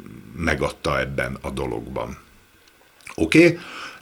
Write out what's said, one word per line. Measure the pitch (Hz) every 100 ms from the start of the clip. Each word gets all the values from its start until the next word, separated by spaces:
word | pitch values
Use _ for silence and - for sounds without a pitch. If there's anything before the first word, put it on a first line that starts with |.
| - - 50 62
megadta | 80 73 71 - - 67
ebben | 67 67 62 65
a | 69
dologban. | 67 65 55 58 64 58 - - - _ _ _ _ _ _ -
Oké, | - 80 156 170 165 - - - -